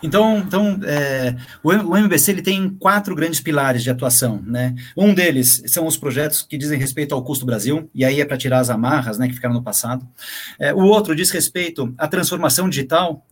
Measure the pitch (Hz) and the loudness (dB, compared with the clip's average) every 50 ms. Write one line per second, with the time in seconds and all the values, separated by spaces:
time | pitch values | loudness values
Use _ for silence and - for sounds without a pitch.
0 | - 156 131 202 220 220 220 208 185 185 185 196 208 208 190 196 190 - 147 147 | -6 0 2 4 4 4 4 2 0 0 0 2 2 2 0 -2 -2 -2 -2 0
1 | 143 139 135 135 127 123 123 123 - - - - - 151 185 214 208 165 175 202 | 0 0 0 0 0 -2 -2 -4 -10 -16 -18 -2 2 2 2 4 2 2 4 4
2 | 214 202 175 156 - 202 196 185 - 190 196 190 190 - - - - 185 202 208 | 4 4 4 4 2 2 0 0 0 0 0 0 -2 -4 -4 0 2 2 2 2
3 | 202 196 180 147 156 165 156 - - 165 151 143 139 135 127 120 120 131 123 123 | 0 -2 -2 -2 -2 -2 -2 -4 -4 -2 0 2 2 2 0 0 0 -2 -2 -2
4 | 135 127 123 - 135 117 104 98 95 107 120 123 123 127 123 123 - - - 165 | 0 0 2 2 2 0 -2 -4 -6 -6 -4 -2 -2 -2 -4 -6 -10 -10 -2 2
5 | 196 208 196 190 180 170 139 131 123 127 - - - 135 - 175 160 160 147 - | 4 4 6 6 4 4 4 2 2 2 2 0 0 -4 -2 -2 0 -2 -2 -2
6 | 143 143 123 139 151 151 151 - - - 156 143 135 147 151 127 135 127 - - | -4 -4 -2 -2 -2 -2 -2 -4 -6 -6 -8 -6 -4 -2 -2 -2 -2 -2 -2 -4
7 | 147 147 147 131 123 131 151 127 123 127 120 104 101 127 147 160 160 - _ - | -4 -2 -4 -4 -4 -4 -6 -4 -2 -2 -2 -2 0 -2 -2 -2 -4 -8 _ 0
8 | 131 131 139 143 143 143 143 127 123 131 127 127 127 120 120 110 117 127 147 143 | 0 2 2 2 0 -2 -2 -4 -2 0 2 2 2 2 0 0 0 0 0 0
9 | 123 117 107 107 127 127 123 - - 123 120 117 120 110 107 - - 117 127 127 | -2 -2 -2 -2 -2 -2 -2 -4 -2 -2 -2 -2 -2 -2 -4 -4 -2 -2 -6 -6
10 | 127 - _ - - - - - - - - - 139 143 - 190 185 196 214 208 | -8 -12 _ -18 -16 -14 -14 -14 -14 -16 -8 -4 -2 0 2 4 6 6 6 6
11 | 208 165 160 151 180 180 - 170 - - - 185 175 165 165 - 135 127 127 - | 4 2 0 0 0 0 0 0 -2 -2 -2 -4 -6 -4 -4 -6 -6 -6 -4 -4
12 | 156 151 175 185 165 - 180 170 165 143 127 - 185 185 147 139 135 131 160 170 | -4 -2 0 -2 -2 -2 -2 -2 0 0 0 0 0 0 -2 -2 -2 0 0 0
13 | 185 170 156 - _ _ | 0 0 -4 -8 _ _